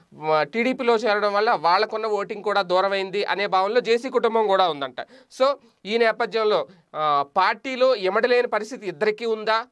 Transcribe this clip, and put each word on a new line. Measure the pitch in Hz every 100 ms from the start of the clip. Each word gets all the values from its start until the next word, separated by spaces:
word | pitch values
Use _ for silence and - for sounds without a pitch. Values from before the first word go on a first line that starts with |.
| _ 139 156
ఆ, | 156
టీడీపీలో | 147 226 240 262 240 233
చేరడం | 226 208 208
వల్ల | 202 220
వాళ్ళకున్న | 202 160 180 214 220 220
ఓటింగ్ | 208 202 208
కూడా | 202 202
దూరమైంది | 185 180 196 196 190 196 202
అనే | 180 202
భావనలో | 185 196 247
జేసీ | 202 233 262
కుటుంబం | 254 233 226 214
కూడా | 190 185
ఉందంట. | 147 135 123
So, | 123 - _ - 262 269 233 _ 185
ఈ | 226
నేపథ్యంలో, | 226 220 233 220 214 190 - - _ 151
ఆ, | 151 143 139 -
పార్టీలో | 202 226 269 262 254 247
ఇమడలేని | 185 202 233 247 240
పరిస్థితి | 226 226 269 202
ఇద్దరికీ | 151 214 214 226
ఉందా | 220 214 220 247